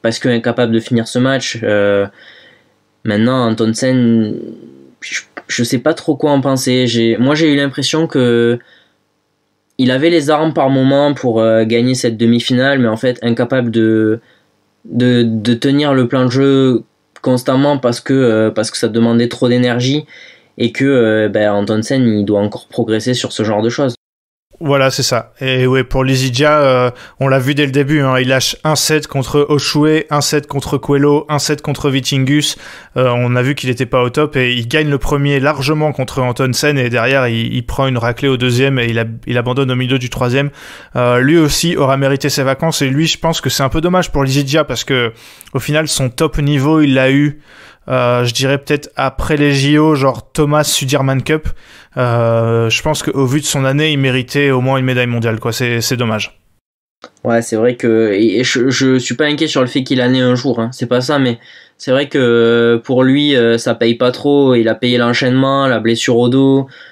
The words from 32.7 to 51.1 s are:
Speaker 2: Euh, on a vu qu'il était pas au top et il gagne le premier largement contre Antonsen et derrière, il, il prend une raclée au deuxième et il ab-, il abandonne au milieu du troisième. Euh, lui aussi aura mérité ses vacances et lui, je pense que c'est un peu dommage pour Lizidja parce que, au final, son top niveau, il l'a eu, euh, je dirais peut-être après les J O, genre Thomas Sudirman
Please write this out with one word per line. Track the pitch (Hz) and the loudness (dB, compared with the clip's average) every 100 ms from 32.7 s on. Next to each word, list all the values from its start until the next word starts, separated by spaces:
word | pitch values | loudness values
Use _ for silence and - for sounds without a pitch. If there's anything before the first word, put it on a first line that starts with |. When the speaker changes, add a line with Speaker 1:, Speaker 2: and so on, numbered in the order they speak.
| - - 123 | -20 -8 -2
Speaker 2:
Euh, | 127 120 | 0 0
on | 123 123 | 0 0
a | |
vu | 127 143 | 0 -2
qu'il | 123 | -4
était | 123 127 | -4 -2
pas | 127 | 0
au | 123 | 0
top | 135 151 143 | 0 0 0
et | 123 | 0
il | 123 117 | -2 -2
gagne | 156 151 | -2 0
le | 139 | -2
premier | - 143 143 139 | 0 0 0 0
largement | 139 147 135 156 151 | 0 -2 -2 0 -2
contre | - 127 139 | -2 -6 -2
Antonsen | 127 120 131 120 147 143 | -4 -2 -2 0 0 0
et | 123 | 0
derrière, | 120 120 135 123 | 0 0 0 0
il, | 113 117 | -2 -2
il | 127 120 | -4 -4
prend | - 135 | -2 -2
une | 123 | 0
raclée | 117 117 139 | -2 -2 -2
au | 127 | 0
deuxième | 127 120 139 135 | 0 2 0 0
et | 117 | -2
il | 113 | -2
ab-, | 113 113 - | -4 -8 -4
il | 120 | -4
abandonne | 120 127 131 | -2 -2 -2
au | 127 | -2
milieu | 127 131 | -2 -2
du | 123 | -4
troisième. | - 123 131 143 - - - - 120 | -4 -2 0 -2 -8 -20 -20 -8 -2
Euh, | 123 123 | 2 2
lui | 131 170 | 4 4
aussi | 151 - 170 - | 4 2 -2 0
aura | 135 135 | 0 2
mérité | 135 139 143 | 0 0 -2
ses | 143 | -2
vacances | 131 131 165 - | -2 -2 -2 -2
et | 139 | -2
lui, | 139 160 | 0 -2
je | - | -2
pense | 165 165 | -2 -2
que | 139 | -4
c'est | - | -2
un | 135 | -2
peu | 160 | 0
dommage | 175 180 170 | 0 0 0
pour | 147 135 | -2 0
Lizidja | 139 139 156 147 | 0 0 0 -2
parce | 120 | -4
que, | - 131 120 - - - - | -2 -2 -2 -6 -20 -20 -10
au | 135 | -8
final, | - 151 156 | -2 -2 -2
son | - 131 | -2 -4
top | - 160 - | -2 -2 0
niveau, | 143 147 139 160 | 0 2 2 4
il | 147 131 | 4 2
l'a | 131 | 2
eu, | 139 147 147 - - - - - | 2 0 -4 -18 -20 -20 -16 -4
euh, | 127 123 123 123 | -2 0 0 0
je | |
dirais | 113 135 139 | -2 -2 -2
peut-être | - 147 - - | -2 -4 -4 -4
après | 135 - - 151 | -4 -2 -2 2
les | 147 | 2
J | 139 139 151 | 2 2 4
O, | 156 147 | 4 2
genre | 135 113 - | 0 -2 -6
Thomas | - 147 151 151 | -2 0 2 0
Sudirman | - 135 135 135 | -2 -2 0 0